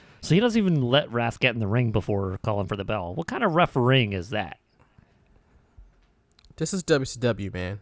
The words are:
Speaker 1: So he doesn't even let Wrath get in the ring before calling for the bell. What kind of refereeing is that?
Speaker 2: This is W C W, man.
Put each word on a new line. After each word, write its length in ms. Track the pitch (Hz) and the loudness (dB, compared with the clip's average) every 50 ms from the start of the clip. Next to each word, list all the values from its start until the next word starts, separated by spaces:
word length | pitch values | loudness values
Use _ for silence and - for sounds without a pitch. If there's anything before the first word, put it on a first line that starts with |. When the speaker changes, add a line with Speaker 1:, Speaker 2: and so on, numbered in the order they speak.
| - - - - | -20 -20 -20 -8
Speaker 1:
So 140 | - - 151 | 0 2 4
he 40 | 185 | 4
doesn't 160 | 214 247 220 233 | 4 4 2 2
even 220 | 202 185 170 147 127 | 2 2 2 2 2
let 280 | 120 123 143 151 - | 2 2 2 0 0
Wrath 280 | 110 117 117 117 110 - | -2 -2 -2 -2 0 0
get 140 | 123 127 - | 0 0 2
in 40 | 117 | 0
the 80 | 110 98 | -2 0
ring 240 | 104 123 123 113 | 2 2 2 2
before 460 | 107 113 - - 107 98 98 95 92 95 - | 0 0 0 0 -2 -2 -2 -2 -4 -6 -4
calling 240 | 117 107 101 98 85 | -2 -2 -2 -2 -4
for 80 | 107 | -4
the 80 | 98 98 | -6 -4
bell. 280 | 101 110 107 90 85 90 | -4 -4 -6 -6 -6 -8
What 120 | - 165 - | -8 -6 -6
kind 160 | 254 - - | -4 -2 0
of 120 | 202 156 | 0 2
refereeing 580 | 170 175 - - 139 120 123 131 135 120 104 98 | 2 2 2 2 2 2 4 4 4 2 2 -2
is 160 | 92 85 98 | -4 -6 -6
that? 300 | 127 107 98 80 - - _ _ _ _ _ _ _ _ _ _ _ _ _ _ _ _ _ _ _ _ _ _ _ - - - _ _ _ _ _ _ _ _ - _ _ - - - | -6 -6 -6 -6 -10 -18 _ _ _ _ _ _ _ _ _ _ _ _ _ _ _ _ _ _ _ _ _ _ _ -20 -20 -20 _ _ _ _ _ _ _ _ -20 _ _ -18 -10 -6
Speaker 2:
This 160 | 160 160 - | -6 -4 -4
is 100 | 190 170 | -4 0
W 220 | - 160 143 131 | 2 2 2 2
C 140 | - - 120 | 0 -4 -2
W, 300 | 120 120 110 107 101 95 | 0 0 0 0 -4 -6
man. 280 | 90 90 90 90 101 101 | -6 -6 -6 -6 -6 -10